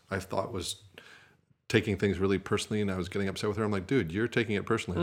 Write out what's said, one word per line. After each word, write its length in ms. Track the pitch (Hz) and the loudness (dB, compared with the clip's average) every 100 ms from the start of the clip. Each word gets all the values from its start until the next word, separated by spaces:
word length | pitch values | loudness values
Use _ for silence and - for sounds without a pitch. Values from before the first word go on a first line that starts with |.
| - | -6
I 100 | 95 | -6
thought 320 | - 85 - | -2 -4 -2
was 260 | 92 85 - - - - - - _ _ _ - | -4 -6 -8 -12 -20 -20 -20 -20 _ _ _ 0
taking 300 | 113 107 95 | 2 2 2
things 220 | 104 87 | 2 2
really 180 | 95 98 | 2 2
personally, 440 | - 101 - 107 | 2 -2 0 -2
and 100 | 101 | 0
I 40 | 92 | -2
was 120 | 90 | -4
getting 180 | 101 98 | -2 -4
upset 220 | 90 107 | -2 -2
with 80 | 101 | 0
her. 60 | |
I'm 80 | 107 | 0
like, 160 | 101 90 | 0 2
"Dude, 240 | 135 85 | 0 2
you're 160 | 92 117 | 0 0
taking 280 | 123 110 101 | 2 2 0
it 100 | - | 2
personally 360 | 113 - 92 | 0 0 2